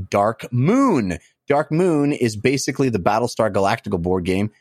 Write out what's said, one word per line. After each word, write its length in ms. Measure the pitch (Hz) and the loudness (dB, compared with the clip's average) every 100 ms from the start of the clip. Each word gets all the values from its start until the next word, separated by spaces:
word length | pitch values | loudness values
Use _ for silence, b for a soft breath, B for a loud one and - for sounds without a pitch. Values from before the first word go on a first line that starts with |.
| 95 | -4
Dark 360 | 101 104 113 - | 0 0 -2 -4
Moon. 640 | 123 135 254 277 135 98 80 b b - | -2 2 2 2 2 -2 -6 b b -2
Dark 240 | 139 151 | 0 0
Moon 420 | 156 185 151 143 | 0 2 2 0
is 240 | 147 120 107 | 0 -2 0
basically 520 | 131 135 - 139 135 | 0 0 -2 -2 0
the 100 | 107 | 0
Battlestar 520 | 87 107 120 - 110 | 0 0 0 0 0
Galactica 500 | 98 98 110 - 95 | 2 0 0 -2 -4
board 220 | 87 92 | 0 -2
game 280 | 87 92 104 b | 0 0 -2 b